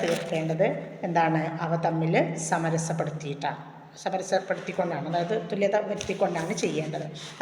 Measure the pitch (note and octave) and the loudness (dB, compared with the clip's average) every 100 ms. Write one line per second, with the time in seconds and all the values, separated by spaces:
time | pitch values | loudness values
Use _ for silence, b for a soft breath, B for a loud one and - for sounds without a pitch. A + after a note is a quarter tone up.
0 | F3 E3 - D#3+ D#3+ D#3+ G#3+ - - - | 2 0 0 -2 0 2 2 2 -6 -6
1 | F3+ E3 D#3+ D#3+ D#3+ - E3 E3 E3+ E3 | 0 4 4 4 0 -2 -2 0 2 2
2 | D#3+ F3 D#3+ - - E3+ E3 D#3+ - E3 | 4 4 4 0 0 0 2 0 0 0
3 | D3+ D3+ D3 C#3 D3 B2 - - - - | -2 -4 -6 -4 -4 -4 -10 -16 -18 -8
4 | G3 F#3 F#3 F#3+ - F3+ - F3+ F3 D3+ | -4 -2 0 0 0 -4 -2 -2 0 -2
5 | D3+ F3 F3 A3 - G3 G3 G#3 G3 G3+ | 0 0 0 0 -2 2 4 4 2 -2
6 | - F#3+ F#3 E3+ E3 - F#3 D3+ D#3 D3+ | -2 0 0 2 -2 0 0 0 -2 -4
7 | D3 B B - | -6 B B 2